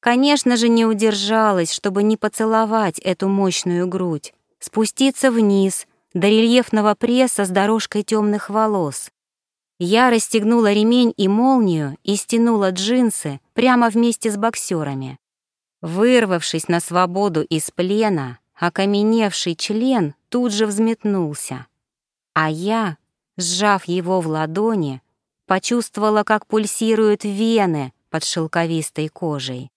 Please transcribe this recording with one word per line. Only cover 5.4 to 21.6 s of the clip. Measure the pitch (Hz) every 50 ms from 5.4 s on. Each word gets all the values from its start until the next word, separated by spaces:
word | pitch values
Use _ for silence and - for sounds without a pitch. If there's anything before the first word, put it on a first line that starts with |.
| 220 208 202 196 196 190 180 - - _ _ _ _ _ _
до | 180 165 202
рельефного | 214 220 226 233 233 254 240 - - 214 208 214 208
пресса | _ - 240 240 247 262 240 - - 202
с | 185
дорожкой | 185 196 196 208 220 226 - - - 208 202
темных | - 226 214 214 208 208 208 - -
волос. | 202 220 220 214 214 196 170 147 131 - - - _ _ _ _ _ _ _ _ _ _ _ _ _ _
Я | 180 175 202 226 254 254
расстегнула | 233 226 - - - 226 208 214 233 240 226 208 202
ремень | 214 214 226 240 247 247 226 -
и | - 202 190
молнию | 202 214 240 262 269 254 226 190 170 156 151 139 139 - _
и | - 202
стянула | 202 - - - 233 233 233 233 214 202 190 185
джинсы | 180 190 208 240 254 247 226 208 - - 156 139 139 _ _ _
прямо | - 240 254 254 240 240 233
вместе | 202 233 233 240 226 - - 226
с | 208
боксерами. | 202 208 226 226 - - - 185 165 151 143 135 135 135 131 135 131 _ _ _ _ _ _ _ _ _ _ _ _
Вырвавшись | - 165 165 185 214 240 254 247 226 196 185 170 156 - - 165 -
на | - 180 170
свободу | - - 170 180 185 180 175 190 202 202 165 156 151
из | - 165 160 156 -
плена, | _ - 180 185 202 214 226 214 196 160 135 127 123 - _ _ _
окаменевший | _ - 175 - - 190 202 202 202 208 214 226 233 220 202 180 - - 180 165
член | - - - 214 214 233 262 262 240 180 147 143 _ _ _
тут | - 247 247 240 202
же | 202 220
взметнулся. | 214 202 202 226 226 226 - _ 214 202 196 175 151 147 - - - 131 127